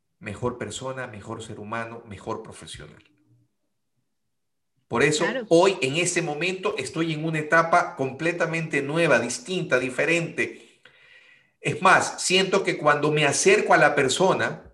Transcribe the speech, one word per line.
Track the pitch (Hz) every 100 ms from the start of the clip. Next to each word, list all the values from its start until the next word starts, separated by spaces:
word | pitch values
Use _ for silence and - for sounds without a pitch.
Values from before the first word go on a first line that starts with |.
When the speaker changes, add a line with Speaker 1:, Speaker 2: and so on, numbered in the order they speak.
| _ _
Speaker 1:
mejor | 110 98 123 120
persona, | 104 - 131 131 123
mejor | 104 98 110
ser | 113 110
humano, | 104 117 117 117 110
mejor | 98 110 107
profesional. | - 101 78 - 73 - _ _ _ _ _ _ _ _ _ _ _ _ _ _ _ _ _ _ -
Por | 117
eso, | 147 151
Speaker 2:
Claro. | 170 254 220
Speaker 1:
hoy, | 170 196 185
en | 131 156
ese | 175 175
momento, | 160 147 180 185 202 -
estoy | - 165 165
en | 151
una | 165 156
etapa | 151 165 165 175 170 -
completamente | 127 120 165 170 160 165 160 143
nueva, | 139 160 160 120
distinta, | 117 - - 185 156 127
diferente. | 127 123 147 170 160 - 113 - - _ _ _ _ - _ _ _ _
Es | 151 -
más, | 185 - - -
siento | - 185 190 202
que | 180 156
cuando | 151 143 151
me | 151
acerco | 143 - 185 214 -
a | 175
la | 147 147
persona | 131 - 180 131 117 160 -